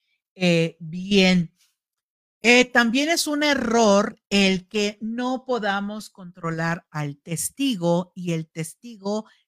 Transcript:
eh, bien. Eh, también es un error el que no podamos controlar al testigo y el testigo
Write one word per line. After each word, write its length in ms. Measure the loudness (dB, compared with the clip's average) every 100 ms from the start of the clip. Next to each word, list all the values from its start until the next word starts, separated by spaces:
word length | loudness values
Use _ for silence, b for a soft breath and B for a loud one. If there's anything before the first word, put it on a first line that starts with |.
| _ _ _ -2
eh, 400 | 2 2 2 -4
bien. 720 | -12 -10 0 4 4 4 0 _ _ _ _ _ _ _ _ _
Eh, 220 | 4 4
también 440 | 4 2 2 0 0
es 180 | -2 -2
un 160 | 0
error 800 | 0 0 0 2 4 4 2 -6 -2
el 380 | 2 2 0 -2
que 300 | -4 -4 -4
no 440 | -8 -6 -4 -4
podamos 680 | -4 -4 -2 -4 -6 -10 -14
controlar 760 | -20 -20 -10 -6 -4 -4 -4 _
al 280 | -8 -8 -8
testigo 920 | -10 -8 -8 -4 -4 -2 0 0 -2
y 180 | -8 -6
el 160 | -6 -6
testigo 800 | -10 -12 -12 -20 -12 -8 -8 -8 b